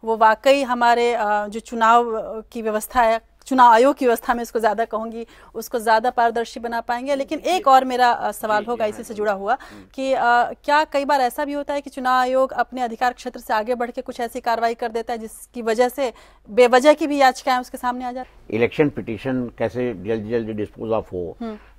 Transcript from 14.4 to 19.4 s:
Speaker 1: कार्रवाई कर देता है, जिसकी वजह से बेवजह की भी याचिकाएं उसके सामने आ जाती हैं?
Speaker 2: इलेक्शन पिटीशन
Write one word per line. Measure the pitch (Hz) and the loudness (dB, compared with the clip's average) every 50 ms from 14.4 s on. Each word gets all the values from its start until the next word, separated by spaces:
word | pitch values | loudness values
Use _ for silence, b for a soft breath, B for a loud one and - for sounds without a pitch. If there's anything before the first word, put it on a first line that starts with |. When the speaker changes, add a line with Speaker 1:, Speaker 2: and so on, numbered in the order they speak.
Speaker 1:
कार्रवाई | 240 247 233 220 226 226 233 | -2 -2 -2 0 0 -2 -2
कर | 233 247 233 | _ -6 -6
देता | 220 233 226 - 240 | -6 -6 -6 -6 -8
है, | 226 | -10
जिसकी | 220 220 - - - _ _ 247 233 | -10 -12 -16 -18 -20 _ _ -8 -2
वजह | 220 226 220 247 247 | -2 2 2 2 0
से | 247 - 277 240 220 b b b b b b - | 0 -2 -6 -6 -6 b b b b b b -6
बेवजह | 208 208 247 240 233 254 254 302 302 | 4 4 6 6 6 6 8 6 6
की | 302 330 | 6 2
भी | 294 294 285 | -2 2 4
याचिकाएं | 269 262 254 - - 277 254 254 | 4 4 4 2 -2 -2 0 0
उसके | 254 - - 254 | -2 -6 -14 -8
सामने | - 247 247 247 254 | -6 -6 -6 -6 -8
आ | 247 247 | -10 -10
जाती | 254 254 - | -10 -14 -14
हैं? | _ - - - - 110 | _ -20 -14 -8 -2 0
Speaker 2:
इलेक्शन | 120 113 - - 156 147 | 0 0 2 2 0 0
पिटीशन | 120 - 104 101 113 101 - 135 131 127 | 0 -6 -8 -8 -10 -8 -6 -4 -4 -4